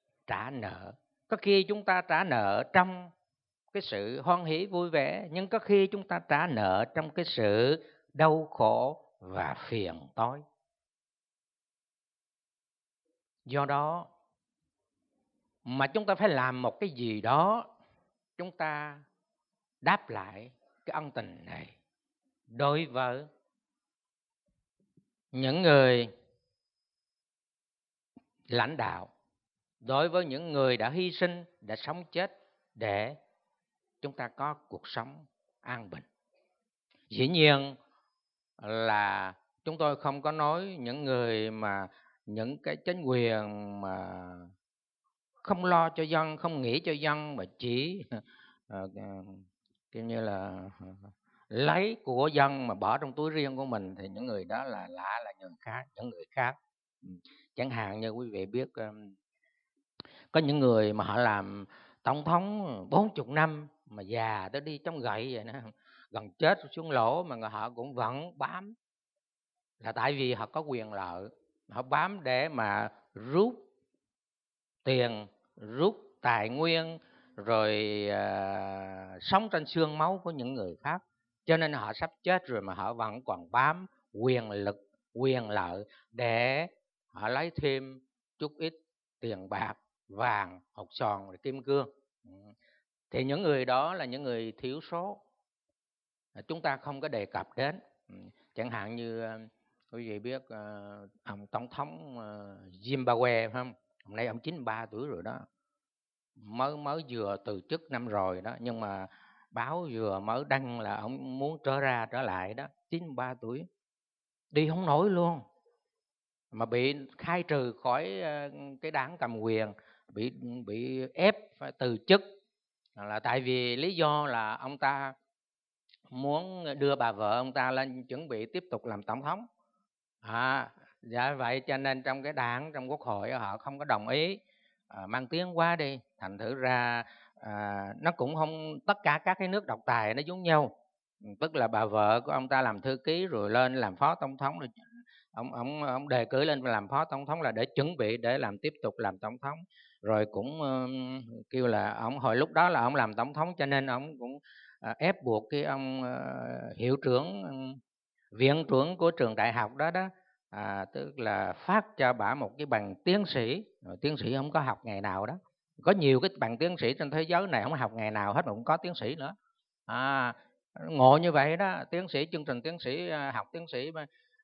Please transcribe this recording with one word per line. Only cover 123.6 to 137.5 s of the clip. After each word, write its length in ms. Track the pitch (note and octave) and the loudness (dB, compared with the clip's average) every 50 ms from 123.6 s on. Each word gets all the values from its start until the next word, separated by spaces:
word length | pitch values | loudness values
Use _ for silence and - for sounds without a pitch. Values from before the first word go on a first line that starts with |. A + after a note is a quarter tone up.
| B2 B2 A#2+ | 0 0 -2
lý 200 | B2 D3+ F#3 G3 | -2 -2 -4 0
do 300 | E3 D#3+ D3+ D3 D3+ D3 | 2 2 4 4 2 0
là 280 | C#3+ B2 A2+ A2 G#2+ A2 | 0 -2 -2 -2 -2 -4
ông 220 | - B2+ C3 C#3+ | -6 -8 -10 -6
ta 360 | C3+ C#3+ C3+ C#3 C#3 C#3 C3+ C3 - _ _ _ _ _ _ _ _ _ _ _ _ _ _ - _ _ _ | 0 0 0 0 0 -4 -8 -10 -12 _ _ _ _ _ _ _ _ _ _ _ _ _ _ -20 _ _ _
muốn 560 | B2+ B2+ C3+ C#3 D3 D#3+ F3+ F#3+ F#3 F3+ E3+ D3 C#3 C#3+ | -8 -4 -2 0 0 0 -2 -4 -10 -8 -8 -8 -2 2
đưa 160 | C#3+ C#3 C#3 | 2 2 4
bà 160 | C3 A#2+ A#2 | 2 2 -2
vợ 260 | G#2+ G2+ A2 G#2 G#2+ | 0 0 2 2 2
ông 160 | A#2+ B2+ C3 B2+ | 2 0 0 0
ta 180 | C#3 B2+ B2+ | 0 0 2
lên 320 | C3 C3 C3+ C3 B2+ B2+ B2 | 0 0 -2 -2 -6 -10 -10
chuẩn 240 | - B2+ C#3 E3 | -10 -10 -10 -8
bị 180 | D3 B2 G#2+ A2+ | -6 -6 -6 -6
tiếp 180 | - - F3+ F3+ - | -6 -6 -8 -6 -6
tục 140 | - - - | -8 -8 -6
làm 180 | A#2+ G#2+ G#2 G2+ | -6 -8 -8 -6
tổng 180 | - A2 C3+ | -6 -6 -4
thống. 240 | C#3 D3 F3 G3+ A#3+ A#3+ _ _ _ _ _ _ _ _ _ _ _ _ _ _ | -2 -4 -4 -4 -6 -14 _ _ _ _ _ _ _ _ _ _ _ _ _ _
À, 520 | - A2 A2 A#2 B2 C3 C3+ C3+ A#2+ A#2 - _ _ _ _ _ | -12 -6 -2 0 2 2 2 0 -2 -6 -12 _ _ _ _ _
dạ 320 | - A#2 A2+ A#2+ B2 C#3 D3 | -14 -6 -2 0 0 0 0
vậy 260 | C3 B2+ A#2+ B2+ C3+ | 0 -2 -2 -2 -2
cho 180 | C3+ - C#3 | -2 -2 -2
nên 260 | C3+ C#3 C3+ C3 C3 B2+ | 0 0 0 -2 0 -2
trong 200 | C3+ C3 C#3 C3+ | -4 -4 -2 -4
cái 100 | D3 D3+ | -6 -2
đảng, 380 | C3+ B2 A#2+ A#2+ B2+ D3 D#3+ D3 | -2 0 0 0 -2 -6 -6 -8
trong 180 | C3+ B2+ B2+ | -8 -6 -6
quốc 100 | D3 D3 | -8 -6
hội 300 | - B2 G#2+ G2+ G2+ A2+ | -4 -4 -4 -4 -2 -4
họ 260 | C3 B2+ A2 G2 G2 | -4 -4 -4 -6 -8
không 220 | A2+ - C#3 C#3 C#3 | -8 -10 -10 -10 -8
có 60 | D3 | 0
đồng 220 | B2+ A#2 G#2 G#2+ | 0 0 0 2
ý, 320 | A2+ B2+ D3 D#3+ F3+ G3 G#3 _ _ _ _ _ _ _ _ _ | 0 2 2 2 0 -2 -6 _ _ _ _ _ _ _ _ _
à, 200 | _ - G2+ F#2+ | _ -14 -12 -8
mang 200 | G2 A2+ - C3 | -4 -4 -4 -4
tiếng 300 | A#2 D#3+ E3 F3+ F3+ F3 | -2 -2 -2 -2 0 2
quá 180 | E3 E3 E3+ E3+ | 2 4 4 4
đi. 240 | E3 D3+ C3+ C#3 B2+ - _ _ | 2 0 -4 -4 -8 -12 _ _
Thành 200 | _ G#2 F#2+ G2 | _ -10 -10 -8
thử 180 | G2 A2 A2+ C3+ | -6 -6 -6 -4
ra, 480 | C3+ B2+ B2+ B2+ B2 A#2+ A#2+ A#2+ A#2 A#2 - - - - - _ _ | 0 2 2 2 4 2 2 0 -2 -4 -6 -14 -20 -20 -20 _ _
à, 460 | - G#2+ | -10 -8